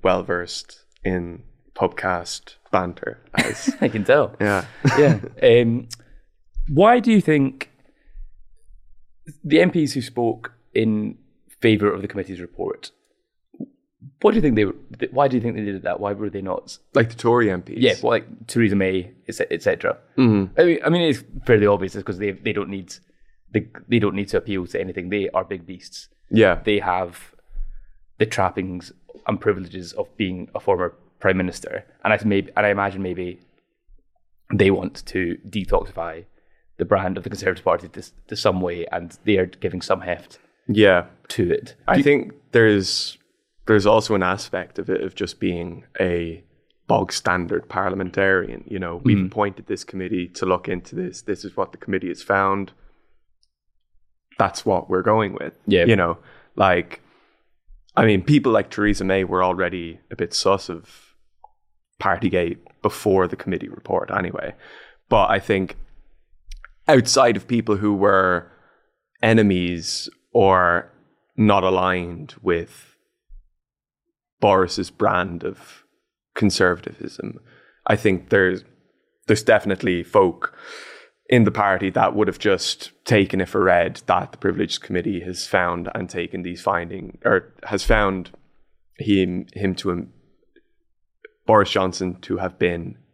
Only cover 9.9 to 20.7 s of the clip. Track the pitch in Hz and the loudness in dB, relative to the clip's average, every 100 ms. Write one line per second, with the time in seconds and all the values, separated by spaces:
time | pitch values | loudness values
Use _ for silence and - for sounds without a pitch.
9.9 | 135 117 - 117 - - _ _ - 110 | -2 -6 -2 -2 -2 -12 _ _ 0 0
10.9 | 107 104 - _ _ _ _ 113 107 101 | 0 -4 -10 _ _ _ _ 2 2 0
11.9 | 95 101 98 90 90 87 - 95 - - | -2 -8 -10 -10 -12 -14 -8 -8 -8 -14
12.9 | _ _ _ _ _ _ _ - _ _ | _ _ _ _ _ _ _ -18 _ _
13.9 | _ 131 _ 214 220 156 110 101 - - | _ -20 _ 2 4 2 2 0 -4 -14
14.9 | - - 127 143 127 117 101 104 98 - | -10 -6 0 2 0 -2 -6 -6 -6 -6
15.9 | 90 101 101 104 98 95 87 - - _ | -4 -4 -6 -8 -8 -6 -8 -8 -20 _
16.9 | 139 117 117 117 120 110 90 - - 123 | 0 0 0 2 4 2 0 -8 0 0
17.9 | - 117 117 - - 113 117 110 101 95 | 2 0 0 -2 -20 -6 0 2 2 0
18.9 | 92 90 _ - - - 82 - - - | -2 -6 _ -16 -6 -4 -2 -2 -2 -2
19.9 | - _ - 123 104 95 - 175 | -4 _ 2 4 4 0 2 2